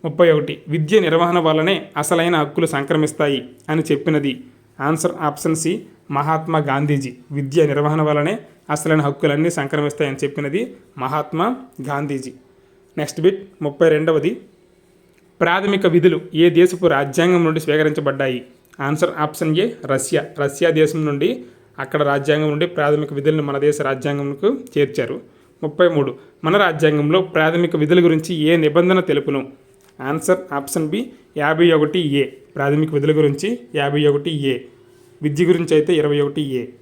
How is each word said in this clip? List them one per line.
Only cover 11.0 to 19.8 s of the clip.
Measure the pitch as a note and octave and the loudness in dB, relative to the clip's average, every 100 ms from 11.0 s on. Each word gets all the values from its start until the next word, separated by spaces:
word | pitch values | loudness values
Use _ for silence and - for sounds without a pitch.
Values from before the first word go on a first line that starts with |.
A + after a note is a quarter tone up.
| C3 D3+ D3 D#3+ G3+ B3+ - - C3+ | -4 -4 -4 -2 -2 -4 -12 -14 -8
గాంధీజీ. | C#3+ D3 C#3 B2+ - _ _ _ _ _ - | -6 -4 -8 -10 -16 _ _ _ _ _ -8
నెక్స్ట్ | D3+ - | -6 0
బిట్, | E3 G3 - _ | 0 0 -12 _
ముప్పై | D3+ C#3 E3 | -8 2 4
రెండవది, | D3+ D#3+ D#3 D#3 B3 - _ _ _ _ _ _ _ _ _ | 4 2 0 0 -4 -14 _ _ _ _ _ _ _ _ _
ప్రాథమిక | E3+ F3+ G3+ G3+ F#3+ | 0 2 0 0 2
విధులు | E3 F3 D#3+ - | 4 4 2 -4
ఏ | D3+ E3+ | 2 4
దేశపు | D#3+ F3+ F3 F3 | 6 4 4 2
రాజ్యాంగం | C#3 C#3+ C3+ E3+ F3+ | 2 0 0 2 4
నుండి | E3 D#3 | 2 0
స్వీకరించబడ్డాయి? | D#3 D3+ D3+ D3+ D3 C#3 C3+ B2 - _ _ - | 0 2 2 0 -2 -2 -2 -4 -10 _ _ -8
ఆన్సర్ | C#3 D3+ E3+ D#3+ | -4 0 -2 -2
ఆప్షన్ | D3+ - D#3+ D#3 | -4 -2 -2 0
ఏ, | A3+ A3+ | -2 -4